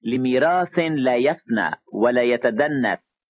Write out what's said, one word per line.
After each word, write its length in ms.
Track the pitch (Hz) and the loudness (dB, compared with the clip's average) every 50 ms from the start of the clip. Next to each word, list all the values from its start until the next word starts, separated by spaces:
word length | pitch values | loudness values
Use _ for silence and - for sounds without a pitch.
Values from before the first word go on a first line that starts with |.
لميراث 760 | _ 113 123 127 127 127 127 127 143 160 175 180 175 170 - - | _ -4 -4 -2 0 0 2 2 2 2 2 0 -2 -2 -2 -4
لا 360 | 165 160 156 143 127 131 123 | -2 -2 -2 -2 0 0 0
يفنى 560 | 120 127 143 165 - _ - 117 107 90 78 - - _ - - | 2 0 0 -2 -2 _ -4 -2 -2 -2 -2 -4 -8 _ -12 -4
ولا 280 | 101 104 120 123 123 | 0 0 2 2 2
يتدنس 1000 | 120 120 123 117 - 123 113 107 143 151 151 135 123 107 92 - _ _ _ _ _ _ | 2 2 0 0 0 -2 0 0 -2 -2 0 -2 -2 -2 -2 -4 _ _ _ _ _ _